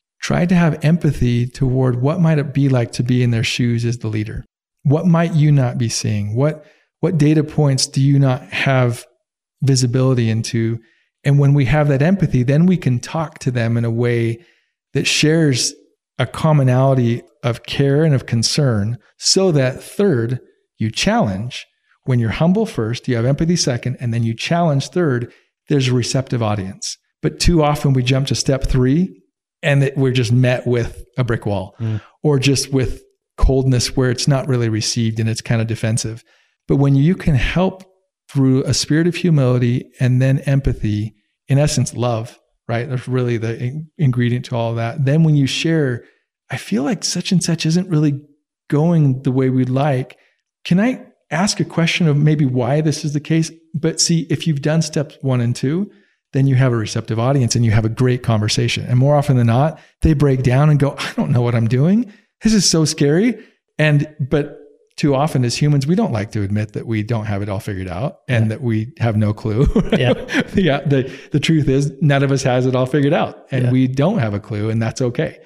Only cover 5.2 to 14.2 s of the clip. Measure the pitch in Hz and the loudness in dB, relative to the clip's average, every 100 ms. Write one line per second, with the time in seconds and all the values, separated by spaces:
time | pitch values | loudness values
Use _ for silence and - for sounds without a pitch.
5.2 | 170 165 151 143 123 127 113 - 117 104 | 2 2 4 4 2 -2 -4 -2 -4 -4
6.2 | 104 113 151 156 - _ _ _ 160 160 | -2 -2 -2 -2 -12 _ _ _ -2 2
7.2 | 147 156 151 - 143 131 - 135 135 139 | 2 2 0 0 2 0 -2 0 2 4
8.2 | 135 127 - - - 131 123 117 - _ | 2 0 -6 -4 0 2 0 -2 -12 _
9.2 | _ _ _ _ 135 131 127 131 131 123 | _ _ _ _ 0 2 2 2 2 2
10.2 | 113 113 - 117 113 117 - _ _ _ | 0 -2 -2 -2 -2 -4 -10 _ _ _
11.2 | 143 143 139 143 123 151 147 131 156 196 | 0 4 4 4 4 2 2 2 2 2
12.2 | 156 127 123 143 180 180 131 123 - 160 | 2 0 2 4 4 2 0 -2 -4 -8
13.2 | 156 - 135 120 117 117 117 113 120 117 | -8 -6 -6 -2 -2 -2 -2 -2 0 0